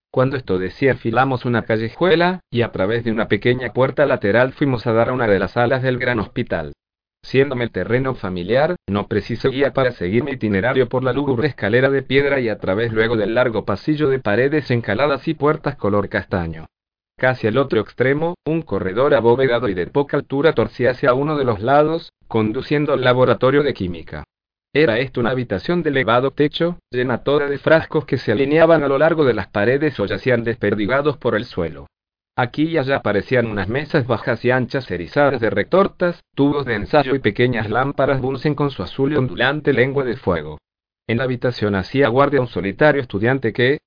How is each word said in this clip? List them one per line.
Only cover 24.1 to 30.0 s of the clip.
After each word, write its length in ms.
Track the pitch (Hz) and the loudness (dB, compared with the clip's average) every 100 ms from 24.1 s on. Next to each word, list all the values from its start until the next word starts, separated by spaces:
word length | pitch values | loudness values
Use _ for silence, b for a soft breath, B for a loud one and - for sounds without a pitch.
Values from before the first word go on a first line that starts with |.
| 76 78 _ _ _ _ | -14 -16 _ _ _ _
Era 280 | 139 160 113 | 2 2 2
esto 180 | 131 123 | -2 -2
una 120 | 113 | -2
habitación 520 | 127 120 92 - 175 | -2 -4 -4 -2 -2
de 80 | 156 | 0
elevado 400 | 135 110 120 135 | 0 2 2 0
techo, 480 | - 147 - 170 170 - | 0 -2 0 -4 -4 -8
llena 320 | 123 127 113 | -4 -2 -2
toda 240 | - 147 143 | 0 0 0
de 100 | 139 | -2
frascos 460 | - 160 - 156 | 2 2 2 -4
que 140 | - 131 | -2 -4
se 120 | - | 0
alineaban 540 | 107 135 156 165 160 | 0 2 4 6 4
a 40 | 143 | 2
lo 100 | 135 | 2
largo 260 | 160 160 | 2 2
de 100 | 135 | 2
las 140 | 107 95 | 0 -2
paredes 500 | 104 107 139 151 | 0 0 2 0
o 80 | - | -2